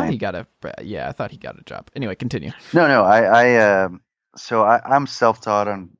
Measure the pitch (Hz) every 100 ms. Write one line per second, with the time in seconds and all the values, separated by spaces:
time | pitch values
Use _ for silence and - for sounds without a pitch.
0 | 160 131 101 87 - _ - - 92 92
1 | 65 - 113 - 64 - - - - -
2 | 120 95 123 123 69 - - 160 156 131
3 | 95 110 107 113 123 120 107 98 95 90
4 | _ _ _ - - 117 107 117 - 139
5 | 135 - 117 110 - 104 104 98 87